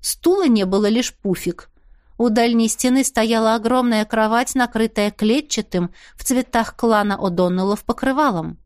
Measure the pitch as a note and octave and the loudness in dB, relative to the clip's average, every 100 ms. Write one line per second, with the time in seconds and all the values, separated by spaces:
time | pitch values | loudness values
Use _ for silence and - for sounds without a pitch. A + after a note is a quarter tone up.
0 | - - E4 G4 E4+ A3 F#3+ F#3+ G#3 A3+ | -8 -2 0 2 2 2 2 0 2 0
1 | A#3+ - G3+ F3+ - - - _ _ - | -2 -6 -4 -4 -4 -8 -14 _ _ -20
2 | _ - A#3+ A3+ A#3 A#3 A3+ - B3+ B3+ | _ -2 0 2 2 2 0 0 0 2
3 | C4 - A3 A3+ A3 A3+ A3 B3+ B3 A3 | 0 -2 0 2 2 0 0 0 0 0
4 | G#3+ A3 G#3+ A#3 C4 C4 A#3+ A3+ A3 - | -2 0 0 0 -2 -2 -2 0 -2 0
5 | G#3 - G#3+ B3+ D4+ - G#3 F3+ F3 - | -2 0 0 0 -2 -8 -4 -4 -4 -8
6 | - - - B3 C4 A#3 A3+ - A#3 G#3+ | -20 -12 -4 -2 0 -2 -4 -2 0 2
7 | G#3 G3 G#3 F3 F3+ F3+ F#3 G#3 - A#3 | 0 -2 -2 0 0 0 -2 -4 -4 -4
8 | C4+ C4 G3+ F3+ D#3+ E3+ | -2 0 0 0 -6 -12